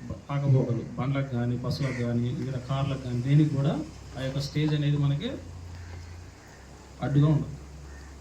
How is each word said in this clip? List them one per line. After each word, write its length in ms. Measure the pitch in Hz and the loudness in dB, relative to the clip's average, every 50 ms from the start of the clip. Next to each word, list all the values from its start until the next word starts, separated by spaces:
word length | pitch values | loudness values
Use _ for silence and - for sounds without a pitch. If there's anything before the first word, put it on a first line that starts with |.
| - | -12
బ-, 60 | - - - - - | -12 -12 -12 -8 -4
రాకపోకలు 520 | 143 143 143 135 131 131 113 123 117 110 - - - - | -2 0 4 6 6 6 4 4 0 -2 -4 -4 -4 -4
బండ్లకు 300 | 123 135 139 143 135 - 123 | -2 0 0 0 -2 -2 -2
కానీ 220 | 120 120 120 123 | 0 0 0 0
బస్సులకు 460 | 123 127 120 - - 139 127 120 120 | -2 -2 -2 -2 0 -2 -2 -2 -2
కానీ 260 | 120 120 117 120 120 123 | -2 0 0 2 0 0
ఇతర 300 | 143 123 123 135 139 127 - - | -2 -2 -4 -4 -6 -6 -4 -2
కార్లకు 320 | 135 135 139 143 135 120 | -2 -2 0 -2 -2 -4
కానీ 200 | - 123 120 120 | -4 -4 -2 0
దేనికి 320 | 120 139 143 156 151 - 139 | 4 6 8 8 8 6 4
కూడా 240 | 139 139 160 240 302 - - - - - - - 127 | 2 2 2 2 0 -2 -6 -10 -14 -16 -12 -8 -6
ఆ 40 | |
యొక్క 180 | 131 135 135 143 | -6 -4 -2 -4
స్టేజ్ 340 | - - - 151 156 151 151 | -4 -2 0 0 2 2 2
అనేది 220 | 147 143 147 147 | 2 2 2 4
మనకి 340 | 143 143 139 143 156 208 262 294 - - - - - - - - - - - - - - - - - - - - - - - - - - - - - - - - - | 4 4 2 2 0 -2 -4 -6 -8 -10 -12 -14 -14 -14 -14 -14 -14 -14 -14 -14 -14 -14 -14 -14 -16 -16 -18 -18 -20 -20 -20 -20 -20 -18 -18 -18 -18 -18 -18 -8 -6
అడ్డుగా 240 | - 139 139 143 147 | -2 2 6 6 6
ఉండదు. 260 | 160 147 123 - - - - - - - - - - - - - - - - | 8 6 4 2 -2 -6 -10 -12 -14 -16 -16 -16 -16 -16 -16 -16 -16 -16 -16